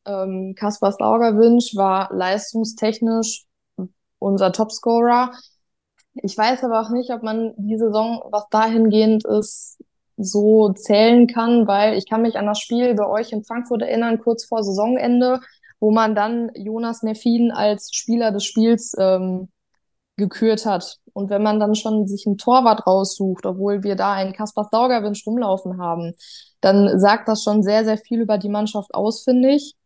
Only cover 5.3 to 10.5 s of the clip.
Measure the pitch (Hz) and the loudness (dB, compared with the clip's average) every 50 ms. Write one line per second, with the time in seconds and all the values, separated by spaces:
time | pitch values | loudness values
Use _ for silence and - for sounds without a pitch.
5.3 | 247 - - _ _ _ _ _ _ _ _ _ _ _ _ _ - - - 196 | -6 -12 -20 _ _ _ _ _ _ _ _ _ _ _ _ _ -12 -10 -8 -6
6.3 | - 220 214 240 262 254 262 240 226 220 220 214 240 247 247 262 240 220 226 220 | -2 0 0 0 0 0 -2 -2 -2 -2 -2 -2 -4 -4 -4 -6 -8 -8 -6 -6
7.3 | 220 226 226 220 - 214 202 208 220 220 233 214 208 214 220 233 233 233 - - | -4 -4 -4 -6 -6 -8 -6 -4 -2 0 0 0 0 0 -2 -2 -4 -8 -8 -6
8.3 | 208 208 208 - - 214 220 226 226 226 220 220 208 220 214 220 220 214 - - | -6 -6 -4 0 0 2 2 2 4 4 4 4 4 4 4 4 4 2 2 0
9.3 | 214 214 214 - - - - - - - - _ _ _ _ _ _ - 196 190 | 0 0 -2 -4 -8 -14 -16 -18 -20 -20 -20 _ _ _ _ _ _ -8 -6 -2
10.3 | - 208 208 214 | 0 2 4 6